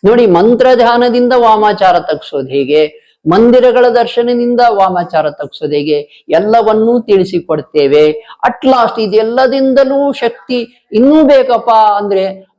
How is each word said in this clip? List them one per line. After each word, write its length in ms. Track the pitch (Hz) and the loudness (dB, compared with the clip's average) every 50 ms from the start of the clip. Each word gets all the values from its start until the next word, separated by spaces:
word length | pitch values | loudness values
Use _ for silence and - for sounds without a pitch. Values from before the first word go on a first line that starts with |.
| - | 2
ನೋಡಿ, 220 | 196 226 247 240 | 2 2 2 2
ಮಂತ್ರ 400 | 214 175 165 185 226 247 240 277 262 254 | 2 2 2 2 2 2 2 2 2 2
ಧ್ಯಾನದಿಂದ 580 | 240 240 233 240 240 247 247 226 247 247 247 254 | 2 2 0 2 0 0 0 0 0 0 0 0
ವಾಮಾಚಾರ 640 | 247 240 226 220 214 214 214 208 208 196 185 170 175 | 2 2 2 2 2 2 0 0 2 0 2 2 0
ತಗ್ಸೋದು 500 | 156 - 156 143 - - - 143 135 131 | -2 -4 -8 -8 -8 -8 -8 -8 -8 -4
ಹೇಗೆ, 580 | 131 139 139 127 147 156 156 151 - - _ _ _ _ _ | -4 -4 -2 0 0 0 0 0 -4 -14 _ _ _ _ _
ಮಂದಿರಗಳ 640 | 156 170 196 226 240 247 254 233 254 233 247 247 247 | -2 0 2 2 4 4 4 4 2 2 2 0 2
ದರ್ಶನದಿಂದ 720 | 233 247 233 240 - 240 233 240 247 240 240 240 247 240 240 233 | 2 0 -2 -2 -2 -4 -4 -2 -2 -2 -2 -2 0 0 0 0
ವಾಮಾಚಾರ 640 | 220 196 190 185 180 180 175 170 - 160 151 151 | 2 2 0 0 0 -4 -6 -4 -4 -4 -4 -4
ತಗ್ಸೋದು 420 | 147 _ 147 139 _ - 156 147 143 | -6 _ -14 -14 _ -10 -8 -4 -4
ಹೇಗೆ, 520 | 147 147 151 151 147 147 _ _ - _ - | -4 -2 -2 -4 -4 -4 _ _ -20 _ -2
ಎಲ್ಲವನ್ನೂ 720 | - 165 190 214 220 233 220 214 214 214 220 226 240 247 | -2 -2 0 2 0 0 2 0 0 0 0 0 0 -2
ತಿಳಿಸಿಕೊಡ್ತೇವೆ. 1080 | 233 - 208 190 185 185 190 175 170 _ 160 151 143 _ _ 151 143 135 139 151 151 151 151 151 - - - _ - 240 | 0 0 0 0 0 0 -4 -8 -4 _ -6 -6 -6 _ _ -2 0 2 2 2 2 2 0 -4 -10 -18 -12 _ -4 -4
At 220 | 233 - - 262 | -4 -2 -2 0
last 320 | 262 247 233 220 - - 220 | 0 2 0 -2 -2 -6 -6
ಇದೆಲ್ಲದಿಂದಲೂ 1120 | 202 180 214 220 220 233 247 262 254 226 269 269 269 262 277 269 262 277 277 285 285 269 | -2 -2 -2 -2 0 -2 -2 -2 0 0 0 0 0 2 0 0 0 0 -2 -2 -2 -4
ಶಕ್ತಿ 760 | - - 226 233 - - _ 254 247 233 233 _ _ _ _ - | -4 -6 -6 -6 -8 -10 _ -6 -6 -6 -8 _ _ _ _ -2
ಇನ್ನೂ 320 | 214 247 277 302 311 311 | 2 2 4 4 4 4
ಬೇಕಪ್ಪ 460 | 277 285 269 247 254 240 220 - 240 | 4 4 2 2 2 -2 -2 0 0
ಅಂದ್ರೆ 760 | 226 220 220 214 208 202 208 202 202 196 190 190 196 190 190 _ _ | 2 2 2 2 0 -2 -2 -2 -2 -2 -4 -4 -8 -12 -18 _ _